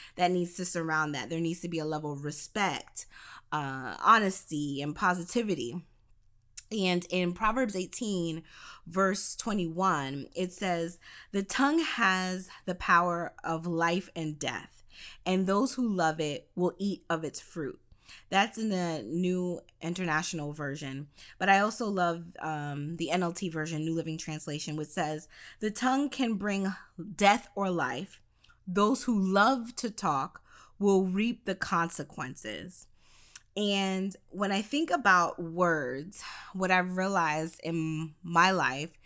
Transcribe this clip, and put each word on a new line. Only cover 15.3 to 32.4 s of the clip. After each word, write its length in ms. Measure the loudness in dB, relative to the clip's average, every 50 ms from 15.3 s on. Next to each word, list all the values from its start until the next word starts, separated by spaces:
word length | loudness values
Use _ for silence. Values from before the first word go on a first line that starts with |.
| 2 2 4
those 300 | 4 2 4 4 2 2
who 120 | 0 0
love 320 | 0 2 2 2 2 2 0
it 300 | -2 -2 -2 -4 -8 _ -2
will 180 | 0 0 0 0 0
eat 240 | -2 -2 -4 -4 _ -4
of 140 | -4 -2 -4
its 160 | -4 -8 -8
fruit." 400 | -10 -10 -8 -6 -6 -6 -8 -10 _ -20 -20 _ _ -20 -20 -20 -6 0
That's 280 | 2 2 2 2 0
in 120 | -2 -2 0
the 340 | 0 0 0 0 -2 -4 -4
New 540 | -4 -2 0 0 2 0 0 0 -2 -4 -6 -8 -14 -14 -8
International 720 | -6 -6 -4 -2 -2 0 0 0 0 -2 -4 -6 -6 -6 -6
Version. 540 | -6 -6 -6 -6 -8 -8 -10 -10 -10 -12 -14 _ -20 -20 -18 -8
But 120 | 0 4 6
I 100 | 6 6
also 280 | 6 2 0 -2 -2
love, 360 | -2 0 2 2 2 0 -2 -6 -12 -12 -8
um, 540 | -6 -6 -4 -4 -4 -4 -4 -4 -6 -6 -6
the 140 | -4 -2 0
N 120 | 0 2 0
L 100 | 0 -2
T 160 | -2 -4 -4
version, 360 | -4 -4 -4 -2 -2 -2 -2
New 100 | -2 -2
Living 220 | -2 -2 -4 -6
Translation, 580 | -8 -6 -8 -6 -6 -6 -6 -6 -6 -6 -6 -6
which 140 | -6 -6 -4
says, 380 | -4 -2 -2 -2 -4 -4 -6 -10 -12 -18 -20 -20 -10 -6
"The 120 | -4 -4
tongue 380 | -2 0 2 2 4 2 2 0
can 260 | 0 0 0 0 0
bring 380 | 0 -2 -2 0 0 0 -2 -4 -6 -10 -18 _ -14 -12 -8 0
death 320 | 6 6 8 6 6 2 -6 -4
or 140 | -2 0 0
life. 520 | 0 0 0 -2 -2 -6 -8 -10 -14 -18 _ _ _ _ _ _ -20 _ -10
Those 360 | -2 2 4 6 6 6 4 2
who 160 | 2 2 2
love 560 | 4 4 6 6 6 6 4 2 0 -6 -6
to 120 | -6 -6 -6
talk 520 | -4 -4 -2 0 0 0 -2 -4 -8 -14 _ -20 -20 -20 -20 -16 -4
will 280 | 0 4 6 6 6 4
reap 400 | 4 2 2 2 0 0 -2 -4
the 100 | -4 -4
consequences." 1300 | -4 -2 0 0 0 2 2 0 -2 -4 -4 -8 -10 -8 -8 -8 -8